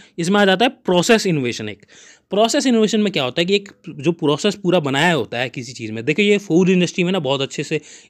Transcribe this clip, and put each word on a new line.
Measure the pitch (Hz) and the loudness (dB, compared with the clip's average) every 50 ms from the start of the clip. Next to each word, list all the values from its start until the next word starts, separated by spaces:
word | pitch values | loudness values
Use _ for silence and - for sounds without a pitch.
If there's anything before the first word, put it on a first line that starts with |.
| - _ _ - | -14 _ _ -6
इसमें | 165 175 202 202 | -2 0 2 4
आ | 202 | 4
जाता | 190 190 190 233 | 4 4 4 2
है | 269 | 0
प्रोसेस | 269 - _ - 180 175 160 - 233 214 - | 0 -4 _ 0 0 2 4 4 2 2 2
इनोवेशन। | 190 165 147 127 120 113 - 113 104 | 0 -2 -2 -2 -4 -6 -6 -8 -10
एक | 101 - _ _ - - - - - _ _ _ | -12 -14 _ _ -20 -20 -20 -20 -20 _ _ _
प्रोसेस | - 202 220 226 - 294 226 | 0 2 2 2 2 0 2
इनोवेशन | 269 240 226 214 202 - 214 | 2 2 2 2 2 2 0
में | 208 202 | 0 0
क्या | 202 160 135 | 0 -2 -4
होता | 127 123 165 | -2 -2 -2
है | 175 | 0
कि | 180 202 | 0 0
एक | 202 202 - - _ _ 165 | -2 -2 -6 -16 _ _ -16
जो | 143 147 131 165 | -14 -4 -2 -2
प्रोसेस | 170 - 160 143 151 147 - 208 196 | -2 0 0 0 0 0 0 -2 -4
पूरा | - - 175 170 180 | -2 -2 0 0 0
बनाया | 147 135 135 139 160 180 | 0 0 0 2 2 2
होता | 170 143 107 - 120 117 | 2 0 -2 -4 -6 -6
है | 131 127 | -6 -6
किसी | - 143 120 123 | -8 -10 -12 -12
चीज़ | 123 - 117 107 | -12 -12 -10 -8
में, | 107 113 117 | -8 -4 -4
देखिए, | 139 156 214 208 208 | -2 0 0 2 2
ये | 202 202 | 2 0
फूड | 202 - 156 170 190 175 | 0 0 2 2 4 4
इंडस्ट्री | 190 180 175 160 - - 175 | 4 2 0 0 -2 -2 -2
में | 175 | -2
ना | 190 190 | -2 -2
बहुत | 147 131 139 135 | -2 -2 -2 -2
अच्छे | 135 131 - - | -4 -6 -8 -10
से | 147 - 165 147 - - - - - | -8 -6 -8 -8 -8 -12 -20 -20 -20